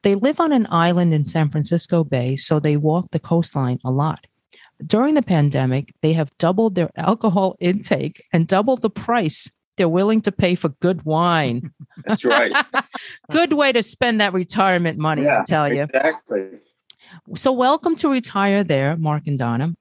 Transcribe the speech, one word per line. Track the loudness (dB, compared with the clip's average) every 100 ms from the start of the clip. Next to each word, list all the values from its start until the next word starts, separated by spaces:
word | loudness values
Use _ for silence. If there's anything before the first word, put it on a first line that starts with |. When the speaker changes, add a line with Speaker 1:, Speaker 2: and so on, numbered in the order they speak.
Speaker 1:
They | 2
live | 2 0 0
on | 2
an | 2 2
island | 2 4 4 2
in | 2 0
San | 0 0
Francisco | 0 -2 -2 0 -2
Bay, | 0 -2 -2 -2
so | 0 0
they | 2 0
walk | 2 0 -2
the | -6
coastline | -2 0 0 -2 -2 -2
a | -2
lot. | -2 -2 -4 _ _ _ -20 -20 _
During | -2 0 2
the | 0
pandemic, | 2 2 2 0 -2 -2 -6 _
they | -2
have | 0 -4 _
doubled | -2 2 0
their | 0 -4 -2
alcohol | -2 0 0 0 -2 -2
intake | -2 -2 -2 -2 -2 -10 _
and | -2 2
doubled | 0 2 0
the | -2
price | -6 -4 -2 -2 -4 -8 _ _ -2
they're | 0
willing | 2 2 2
to | 0
pay | 0 0
for | 0 -2
good | -2 -2 -2
wine. | -2 0 2 0 0 -4 -6 _ -20
Speaker 2:
<laughs> | -18 -6
That's | -2
right. | 2 2 2 0 -2 -4 -6
Speaker 1:
<laughs> | -16 -20 -20 _
Good | 0 0
way | 2 2
to | 2
spend | -2 -2 0 2
that | 0
retirement | 0 -4 0 2 2 0 -2
money, | -2 0
I | 2 0
Speaker 2:
Yeah, |
Speaker 1:
tell | 0 0 0
you. | 0
Speaker 2:
exactly. | 0 0 0 -4 _ -6 -6 -14 _ _ _ -20 -20 -20 -14
Speaker 1:
So | -4 -2
welcome | 2 2 2 0 0
to | 0
Retire | 0 -2 0 2 2
There, | 2 0 0 0
Mark | -2 -2 -2
and | -4
Donna. | -2 -2 -2 -4